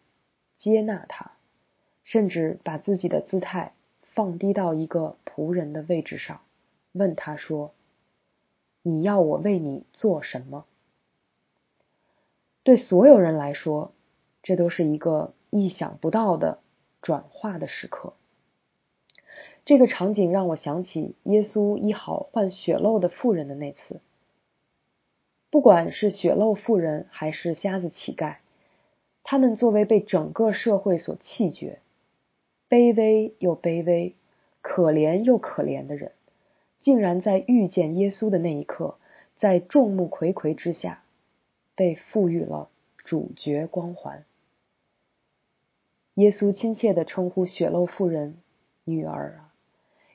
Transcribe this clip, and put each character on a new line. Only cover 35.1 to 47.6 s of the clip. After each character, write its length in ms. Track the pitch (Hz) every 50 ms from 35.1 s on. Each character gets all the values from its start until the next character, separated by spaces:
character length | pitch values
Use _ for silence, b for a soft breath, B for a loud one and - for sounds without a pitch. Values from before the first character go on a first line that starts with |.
| 170 196 233
又 140 | 254 247
可 240 | 208 - - - -
怜 260 | 147 147 139 135 139
的 80 | 139 147
人， 180 | 143 - - - _ _ _ _ _ _ _ _ _ _ _ _ _
竟 200 | - 277 269 233
然 220 | 202 175 175 180
在 160 | 180 214 190
遇 300 | 190 190 - 247 240 196
见 300 | 180 - 185 165 156 165
耶 120 | 185 202 202
稣 200 | 190 - 220 220
的 100 | 196 170
那 160 | 165 170 151
一 80 | 143 143
刻， 340 | - - - 160 151 - b b b b b b b _
在 220 | _ - 202 185 180
众 320 | 185 - - 294 254 208
目 180 | 196 185 175 165
睽 240 | - - 160 170 190
睽 220 | - - 151 156
之 180 | - - 175 160
下， 300 | - - - - - _ _ _ _ _ _ _ _ _ _ _ _ _ _ _
被 200 | - 190 175 160
赋 340 | - - - - 220 190 175
予 100 | 165 170
了 300 | - - - 151 151 - _ _ _ _ _
主 340 | - - - 170 156 - - -
角 320 | - - 151 143 147 160
光 260 | 160 - 180 165 175 175
环。 320 | - - 143 143 151 151 _ _ _ _ _ _ _ _ _ _ _ _ _ _ _ _ _ _ _ _ _ _ _ _ _ _ _ _ _ _ _ _ _ _ _ _ _ _
耶 160 | 190 202 208
稣 220 | 202 - 208 202 196
亲 220 | - - 226 226
切 180 | - - 214 180
地 120 | 170 160
称 240 | - - 196 180 180
呼 160 | - 190 180
血 240 | 180 - -